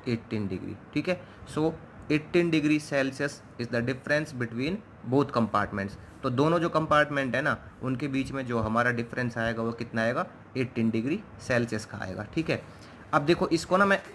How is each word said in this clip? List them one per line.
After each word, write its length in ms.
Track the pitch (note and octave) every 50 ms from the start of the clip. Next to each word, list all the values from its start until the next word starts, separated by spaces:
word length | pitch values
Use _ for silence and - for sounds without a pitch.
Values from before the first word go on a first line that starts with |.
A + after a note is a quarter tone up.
| - B2+
एटीन 400 | A#2+ A#2 - - A#2 G#2+ G#2 F#2+
degree। 280 | F#2+ F#2 - F#2+ G2 - - - -
ठीक 160 | D3+ D3+ F3+
है, 100 | F3+ F3+ - - - - - -
so 240 | - D3+ D#3 D#3+ D#3+ - - - - - - -
eighteen 380 | D3+ D3+ D3+ - - F3 F3 E3+
degree 280 | D#3+ D#3+ C#3+ D3+ D#3 D3+
Celsius 540 | D3+ - D3 C#3 C3+ C3+ C3 - C#3+ C#3+ - - - - - -
is 80 | A#2+ A#2
the 120 | A#2+ A#2+
difference 520 | A#2 B2 C3+ B2+ - - D3 D3+ D#3 D3+ -
between 420 | B2 B2 A#2 A2+ A#2 C3 D3 F#3 A3 - - - - - A#2 B2
both 180 | C#3 C#3+ C3+
compartments। 640 | - A#2+ A#2 G2+ - G#2 G2+ G2 - G2+ G2 G2+ G2+ - - - - - -
तो 60 | C3
दोनों 300 | B2+ A#2+ C#3+ D#3+ E3+ F3
जो 100 | E3 E3+
compartment 680 | - D#3+ D#3+ D3+ D3+ D3 D3 C#3+ D3 C#3 C3+ B2+ A#2
है 60 | C3
ना 160 | C#3+ D3+ A#2 - - - - - -
उनके 240 | C3 C3 B2+ D3+ C#3+
बीच 240 | C3+ C3+ C3 -
में 140 | C3 C3+ C3
जो 140 | A#2+ A#2+ A#2
हमारा 320 | G#2+ G#2+ A2 A#2 A#2+ B2
difference 460 | A#2+ A#2+ A#2+ A#2 - - B2 A#2+ A#2 A#2
आएगा 260 | A2+ A2+ A#2 A2+ A2+
वो 80 | A2+
कितना 300 | A#2 - A#2 A2+ - A2+
आएगा? 240 | A2+ A2+ B2+ D3 F#3 - - - - - - B2+
eighteen 320 | C3 B2+ - A#2+ A2+ A2+
degree 300 | A2 A2+ A2 C3 D#3+ A3 - - - -
Celsius 460 | - - B2+ A#2+ A#2+ A#2 - G#2+ G#2
का 120 | - - G2+
आएगा। 260 | - F#2+ F#2 G2 G#2 G#2+ -
ठीक 140 | E3 D#3+ E3
है, 120 | C#3+ - - - - - - - - - - - -
अब 80 | D3+
देखो 260 | C#3+ C#3+ E3+ E3 F#3+ -
इसको 300 | E3 E3 - - F3+ F#3
ना 80 | G3+
मैं 160 | G3 G3 - - - -